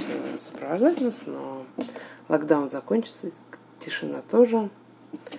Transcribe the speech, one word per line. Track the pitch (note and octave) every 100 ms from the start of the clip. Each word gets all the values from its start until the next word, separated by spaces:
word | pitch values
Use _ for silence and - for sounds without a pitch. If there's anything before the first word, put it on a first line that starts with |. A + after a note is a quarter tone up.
| -
э, | - - -
сопровождать | - - C#3 E3+ C#4+ D#4+
нас, | B3 - -
но | C#3 C3+ C3+ C3 - - - - - -
локдаун | D#3 D3+ D3+ C3+
закончится, | C#3 - A3+ - - F3+ - - - - -
тишина | - - D3+ C#3
тоже. | - A3 A#3+ A3+ G3+ - - - - - -